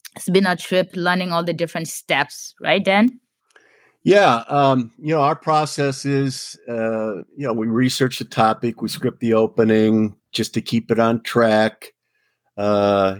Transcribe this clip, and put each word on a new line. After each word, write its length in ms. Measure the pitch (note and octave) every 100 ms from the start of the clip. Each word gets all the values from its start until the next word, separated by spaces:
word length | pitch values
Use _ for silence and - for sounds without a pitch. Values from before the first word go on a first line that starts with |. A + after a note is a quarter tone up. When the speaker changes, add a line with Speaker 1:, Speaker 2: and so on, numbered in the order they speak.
| - -
Speaker 1:
it's 120 | -
been 180 | F#3 G3
a 100 | F3
trip 340 | - F#3 F#3
learning 380 | F3+ F3 F3+ F#3
all 120 | E3+
the 80 | F3
different 360 | E3 E3+ F3 E3
steps. 640 | - - C#3+ C#3+ - - -
Right, 240 | - F3
Dan? 340 | G3 G3 A#3 B3+ _ _ _ _ _ _ _ _
Speaker 2:
Yeah. 400 | - G3+ F#3 A#2 A2+
Um, 440 | C#3+ C#3 C3 A#2 -
you 160 | D3
know, 60 | D#3+
our 160 | C#3 D#3
process 680 | - D3+ D3+ - C#3+ C3+
is, 540 | C#3 C#3 C#3 C3 - - -
uh, 480 | A#2 A2+ A2+ A2 G2 - C3
you 100 | C#3+
know, 60 |
we 140 | A2+ A2
research 520 | A2+ B2+ - C3 -
the 60 |
topic, 560 | A2 - A2 A2 A#2+ A2+
we 80 | G#2+
script 320 | - B2 -
the 140 | A#2
opening 800 | A2 A2 - A2 A2 A2 A2 G#2+ G2 _
just 220 | - A2+
to 60 | -
keep 300 | - A#2 -
it 80 | A2
on 240 | A2+ A#2
track. 720 | - - A#2 G#2+ A2 - - _ _ _ _ _ _ -
Uh, 600 | G2+ G2+ G2+ G2+ F#2+ F#2+